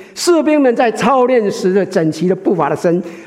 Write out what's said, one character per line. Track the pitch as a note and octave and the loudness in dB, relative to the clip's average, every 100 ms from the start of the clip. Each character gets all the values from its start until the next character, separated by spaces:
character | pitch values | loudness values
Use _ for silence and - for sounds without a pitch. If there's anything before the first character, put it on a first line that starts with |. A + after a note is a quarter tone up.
| - | -16
士 | - - E4+ | -6 0 2
兵 | D4 D4+ | 2 2
们 | C4+ A#3 | 2 2
在 | B3 | 0
操 | A3 G#3 C4+ B3 | 0 0 2 2
练 | B3 G#3 | 2 0
时 | - F#3 | -2 0
的 | F#3+ | 0
整 | F#3+ F#3+ D#3+ | 0 0 -2
齐 | D3+ F3+ | 0 -2
的 | F#3 | -2
步 | - | -2
伐 | F#3 D3 | 0 0
的 | D#3 | 0
声， | F3+ F3 - - | 0 0 -4 -12